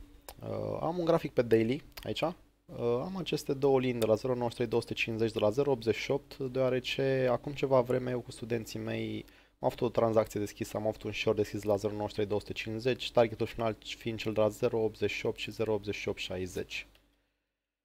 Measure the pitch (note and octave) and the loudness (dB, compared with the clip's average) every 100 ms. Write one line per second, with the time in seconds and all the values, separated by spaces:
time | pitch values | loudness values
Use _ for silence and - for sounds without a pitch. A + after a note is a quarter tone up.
0 | - - - - A2+ G#2 G#2+ G#2 D3+ F3+ | -20 -20 -20 -12 -8 -6 -4 -2 -2 0
1 | E3 E3 C#3+ - A#2 A2+ A2+ C#3 - - | 2 2 2 0 4 4 4 -2 -6 -10
2 | A2 G#2+ D#3 F3+ _ _ - - A#2+ A#2+ | -8 -4 -4 -4 _ _ -14 -4 -2 -2
3 | F#3 F#3+ D#3+ D3+ - C3+ C#3 C3+ B2+ A#2+ | -2 -8 -4 -4 -2 2 4 4 2 2
4 | A2 A2 C3 B2 A#2+ - A#2 A#2+ - - | 4 4 2 0 -2 -2 0 0 0 -2
5 | - A2+ A2+ G#2+ G#2 B2+ C#3+ B2+ A2 G#2 | -2 0 0 2 2 2 2 2 0 0
6 | - C#3 - - C3+ B2+ B2+ B2+ - - | 0 -2 -4 -8 -4 0 2 0 0 0
7 | C3+ C3 B2+ B2 D3 C#3 C#3 C3 A#2+ B2+ | 2 2 2 2 -2 -4 4 4 6 0
8 | B2 B2 - - A2+ A#2 A2 A2 A2 A2+ | -2 -4 -6 -10 -4 -4 -4 -8 -6 -4
9 | A2 G#2+ - - _ _ C3 - B2 A#2 | -4 -6 -10 -18 _ _ -2 0 0 2
10 | A#2 A2 G#2+ G#2 G2+ - - G#2+ A2 G#2+ | 4 4 2 0 -4 -6 -6 -4 -4 -4
11 | G#2+ G#2+ A2+ G#2 G#2 G#2+ G2+ G2+ G#2 G#2 | -6 0 2 2 2 0 0 2 0 -2
12 | G#2 - G2+ G#2 - F#2 A2+ A2 B2+ A#2+ | -4 -2 0 -2 -2 -8 -6 -4 -2 -2
13 | - - A#2 A2 A2+ - A2+ G#2+ - - | 2 4 4 2 -4 -2 -4 -4 -10 -10
14 | A#2 G#2+ A2+ G#2+ G#2+ G#2 A#2+ A2+ A2 G#2 | -6 -4 -2 2 2 2 0 2 0 0
15 | G#2 - A#2 - - G#2+ A2 G#2+ G2+ F#2+ | -2 -2 -4 -4 -6 -4 -2 -2 -2 -4
16 | - G2 - F#2 F#2 F#2+ F#2 - - _ | -4 -4 -6 -6 -6 -6 -8 -10 -12 _
17 | _ _ _ _ _ _ _ _ | _ _ _ _ _ _ _ _